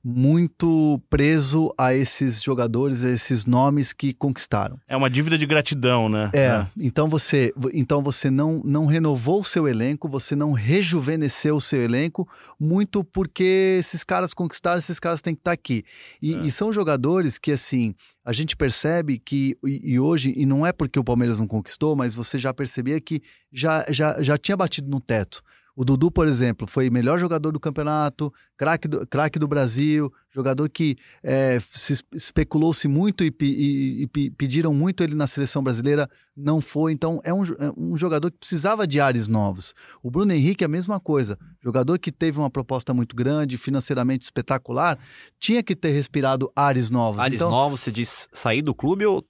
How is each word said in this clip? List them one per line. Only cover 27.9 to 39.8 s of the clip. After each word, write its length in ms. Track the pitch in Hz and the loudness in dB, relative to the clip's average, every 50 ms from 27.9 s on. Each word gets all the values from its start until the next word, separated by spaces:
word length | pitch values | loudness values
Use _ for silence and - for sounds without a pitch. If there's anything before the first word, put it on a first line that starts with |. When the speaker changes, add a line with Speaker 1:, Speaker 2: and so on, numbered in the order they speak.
| 151 151 151 147 135 - 151 143 _ _ _ _ _ | 0 0 0 -2 -2 -4 -6 -6 _ _ _ _ _
Speaker 1:
craque 320 | - 139 156 170 165 - 156 | -4 0 0 0 0 -2 -4
do, 180 | 151 - - | -4 -4 -6
craque 320 | - - 135 151 151 - 156 | -4 -2 0 0 0 0 -2
do 80 | 151 | -2
Brasil, 640 | 143 147 143 131 120 110 131 147 151 151 151 147 135 _ _ _ _ _ | 0 0 0 0 0 0 0 2 2 2 0 0 -4 _ _ _ _ _
jogador 360 | 135 127 135 131 135 151 151 | -4 -2 -2 0 0 -2 -4
que, 260 | _ - 165 151 127 - _ - - _ | _ 0 0 0 0 -2 _ -20 -20 _
é, 360 | - 135 131 135 135 131 127 123 - - | -4 -2 0 2 2 2 0 0 -2 -6
se 220 | - - - - | -8 -6 -2 -2
es-, 100 | 143 - - _ - | -2 -4 -4 _ -10
especulou-se 760 | 165 - - _ 160 151 - - 151 156 165 160 - - 147 | -8 -8 -2 _ -2 -2 2 2 2 2 2 2 0 0 0
muito 340 | 139 156 190 208 196 - | 2 2 2 0 0 0
e 80 | 180 156 | -2 -2
pe-, 140 | - _ 151 | 0 _ 0
e, 580 | 139 139 - 147 143 143 135 135 131 131 - 143 | 0 0 2 0 0 0 0 -2 -2 -2 -4 -6
e 20 | |
pe-, 240 | 123 - 147 139 131 | -4 -2 -2 -2 -2
pediram 420 | - - 139 131 123 160 165 160 | -2 -4 -4 0 0 0 2 2
muito 320 | 147 139 156 190 185 - 175 | 2 2 0 0 0 0 -2
ele 100 | 156 147 | -2 0
na 120 | 151 147 | -2 -2
seleção 360 | 127 - 143 139 123 - 147 | -2 -2 -4 -4 -2 -2 -2
brasileira, 460 | 135 131 120 113 120 143 147 151 143 123 _ _ _ _ _ | -2 -2 -2 0 0 0 0 0 0 -4 _ _ _ _ _
não 280 | 143 143 147 156 160 | -6 -2 0 0 0
foi. 300 | 139 - - 151 156 160 | -2 -2 -2 -2 0 0
Então, 280 | 160 135 165 160 165 151 | 0 -2 -2 -4 -4 -4
é 120 | - 160 175 | -4 -4 -2
um 80 | 196 196 | -2 -2
jo-, 120 | 170 - - | -4 -4 -4
é 100 | 143 147 - | -6 -6 -6
um 180 | - 160 170 170 | -6 -6 -4 -2
jogador 360 | 147 175 175 160 147 156 175 | -2 0 0 0 0 0 -2
que 80 | - _ | -6 _
precisava 480 | - - 185 160 143 196 220 214 208 | -8 -6 -4 -2 0 0 0 0 0
de 160 | 160 139 147 | 0 2 2
ares 240 | 143 135 127 117 110 | 4 4 2 2 0
novos. 480 | 104 113 110 104 101 92 92 90 - - - | 2 2 2 2 0 -2 -4 -10 -12 -12 -14